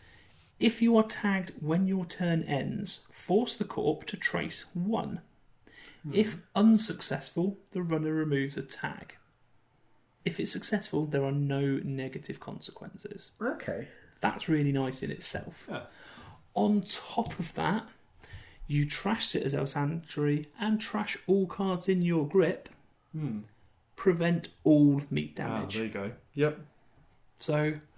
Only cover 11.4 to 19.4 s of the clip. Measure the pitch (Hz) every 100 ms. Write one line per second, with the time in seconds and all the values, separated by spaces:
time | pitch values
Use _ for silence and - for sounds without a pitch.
11.4 | 143 139 139 139 139 135 131 - - -
12.4 | - - - - - - - - - -
13.4 | 226 - - 98 143 - - - - -
14.4 | - 151 143 135 131 127 - - - -
15.4 | 139 - - 139 - - - - - -
16.4 | - - 208 208 - - - - - -
17.4 | 170 - 160 214 - - _ - - -
18.4 | - - - 143 147 - 196 220 - -